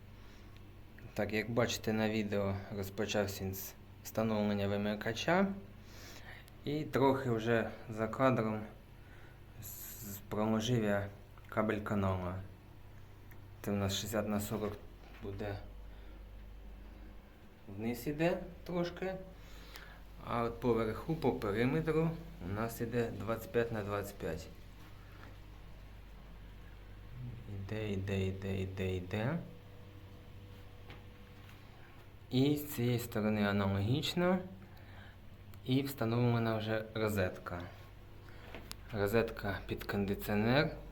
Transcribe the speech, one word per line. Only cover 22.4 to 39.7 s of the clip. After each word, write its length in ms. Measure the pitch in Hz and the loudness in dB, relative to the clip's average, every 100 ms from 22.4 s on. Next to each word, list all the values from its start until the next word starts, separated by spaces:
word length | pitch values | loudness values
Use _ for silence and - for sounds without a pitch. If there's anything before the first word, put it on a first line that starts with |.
| 87 | -4
у 20 | |
нас 280 | 104 113 - | 0 0 -2
іде 300 | 113 120 113 | 0 2 0
двадцять 400 | 104 101 113 - | 0 -2 -2 0
п'ять 200 | 117 117 | 2 2
на 120 | 110 | 2
двадцять 320 | 101 101 101 - | 0 0 -2 -4
п'ять. 320 | 90 82 - - - - - - - - - - - - - - - - - - - - - - - - - - - 123 123 - - 101 | -4 -4 -6 -14 -14 -14 -14 -14 -14 -14 -14 -14 -14 -14 -14 -14 -14 -14 -14 -16 -14 -14 -14 -14 -14 -14 -14 -14 -12 -10 -10 -10 -8 -8
Іде, 360 | 98 107 107 | -4 -2 0
іде, 360 | 98 95 98 95 | 0 0 2 2
іде, 340 | 95 98 95 | 0 -2 -2
іде, 340 | 95 95 95 92 | -2 0 0 0
іде. 440 | 87 104 117 170 - - - - - - - - - - - - - - - - - - - - - - - - - - - - - | 0 0 2 0 -4 -12 -14 -16 -14 -14 -14 -14 -14 -14 -14 -14 -14 -14 -14 -14 -14 -16 -16 -16 -16 -16 -16 -16 -16 -16 -18 -18 0
І 280 | 127 143 147 | 4 6 4
з 180 | - - | 0 0
цієї 240 | 120 120 | 4 2
сторони 440 | - 110 107 107 | 2 2 4 6
аналогічно. 960 | 101 101 98 98 104 143 - - 180 185 - - - - - - - - - - - - - | 6 6 4 4 4 2 2 4 4 4 0 -10 -14 -14 -14 -14 -14 -16 -16 -14 -14 -6 2
І 160 | 131 | 4
встановлена 760 | 135 - 113 120 120 120 113 110 | 4 2 4 6 6 6 4 2
вже 280 | 107 110 110 | 2 0 0
розетка. 680 | 110 107 101 92 - - 87 90 - - - - - - - - - - - - | 2 4 4 2 0 -4 -4 -6 -10 -14 -14 -14 -14 -14 -12 -12 -10 -10 -10 -4
Розетка 680 | 107 101 113 110 - 104 92 | 0 4 6 4 0 -2 -2
під 160 | - | -2